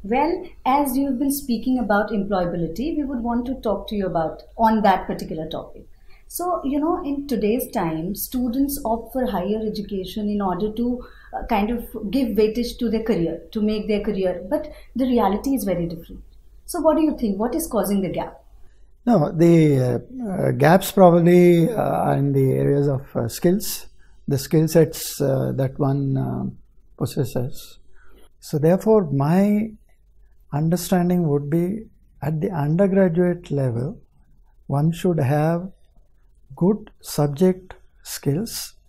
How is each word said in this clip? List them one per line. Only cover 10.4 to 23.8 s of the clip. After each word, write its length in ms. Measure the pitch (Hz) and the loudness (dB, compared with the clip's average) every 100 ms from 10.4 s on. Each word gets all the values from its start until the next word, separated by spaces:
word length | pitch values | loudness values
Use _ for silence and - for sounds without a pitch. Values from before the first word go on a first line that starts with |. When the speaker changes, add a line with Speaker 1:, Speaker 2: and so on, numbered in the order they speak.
Speaker 1:
order 300 | 196 175 214 | -2 -2 -4
to, 320 | 214 240 247 - - - | -2 -4 -4 -10 -20 -14
uh, 120 | - - | -12 -2
kind 220 | 220 208 | 0 0
of 160 | 240 - 220 202 | -2 -6 -10 -4
give 180 | 226 240 208 | -2 0 2
weightage 380 | 214 220 240 - | 2 0 -6 -4
to 100 | 233 | -2
their 140 | 214 | -2
career, 360 | 220 180 165 165 - | 0 0 0 -4 -10
to 100 | 220 | -4
make 260 | 214 214 202 | -2 -2 -2
their 140 | 208 | -2
career. 400 | 208 190 185 175 - | -2 -2 -2 -4 -4
But 220 | 302 - - - 233 | -4 -4 -16 -12 -4
the 100 | 254 | 0
reality 480 | 240 196 208 277 | 2 2 0 -2
is 100 | 269 | -2
very 240 | 202 175 170 | 0 -2 -2
different. 360 | 170 - - - - - - - | -6 -14 -18 -18 -20 -20 -20 -10
So 160 | 349 | 0
what 160 | 320 311 | 2 4
do 60 | |
you 120 | 311 - | 0 0
think? 220 | 226 190 | -4 -2
What 160 | 233 320 | -2 -4
is 120 | - | -2
causing 340 | 226 190 202 | -2 0 0
the 80 | 180 | -2
gap? 320 | 170 - - - - - - - - - | -4 -8 -12 -20 -20 -20 -20 -20 -6 2
Speaker 2:
No, 260 | 214 147 | 4 2
the, 240 | 156 170 170 156 139 | 4 6 8 6 4
uh, 200 | 123 120 - 262 233 | 2 -2 -6 -10 -6
uh, 200 | 185 135 | -2 -2
gaps 400 | 123 139 185 - | 2 4 4 2
probably, 760 | - 180 170 170 180 175 170 170 | 6 8 8 6 8 8 6 4
uh, 60 | - 139 - - | 0 0 0 0
are 100 | 143 | 2
in 160 | 143 | 2
the 180 | 139 135 | 2 2
areas 340 | 131 139 143 143 | 2 2 2 2
of, 280 | 131 - - | -2 -4 -4
uh, 120 | 117 | -4
skills, 600 | - 175 196 - - | 0 2 2 -2 -8